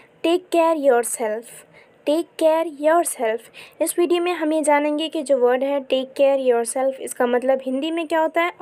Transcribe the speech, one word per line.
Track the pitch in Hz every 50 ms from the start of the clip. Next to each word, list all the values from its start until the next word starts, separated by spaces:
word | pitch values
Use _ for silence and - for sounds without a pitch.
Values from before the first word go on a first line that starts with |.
| - _ _ _ -
"Take | 330 339 359 359 - -
care | 339 330 330 330 311 269 277
yourself। | 240 240 233 - - - 233 214 214 226 240 - - - - _ _ - - _ _ _ - 285
Take | 294 330 330 - _ -
care | 320 311 320 330 330 330 285 269
yourself।" | 294 311 330 349 330 - - - - - 220 240 - - - - - - - -
इस | 302 330 - 349
वीडियो | 349 - 349 349
में | 349 359
हम | 359 311 320 302
ये | 311 320
जानेंगे | 285 302 294 294 294 302 302 302 320 311
कि | - 320
जो | 269 277 277 254
वर्ड | 240 240 247 254 269
है, | 277 285 285 269
"Take | - 269 262 262 262 - -
care | 277 269 277 269 262 254
yourself", | 233 233 233 226 - 269 262 269 262
इसका | - - 247 - - 254
मतलब | 240 240 240 247 262 269 262
हिंदी | 262 262 254 269 311 320
में | 330 339 330 302
क्या | 330 320
होता | 320 320 320 339
है | 339 349 349 -